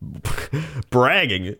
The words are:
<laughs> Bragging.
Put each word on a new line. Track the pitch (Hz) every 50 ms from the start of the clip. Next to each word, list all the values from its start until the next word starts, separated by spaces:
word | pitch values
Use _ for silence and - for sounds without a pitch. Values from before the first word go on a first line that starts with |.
<laughs> | - - - - - - - - - - - 151 160 156 151 131 - -
Bragging. | - 123 123 131 202 196 175 123 98 92 92 87 82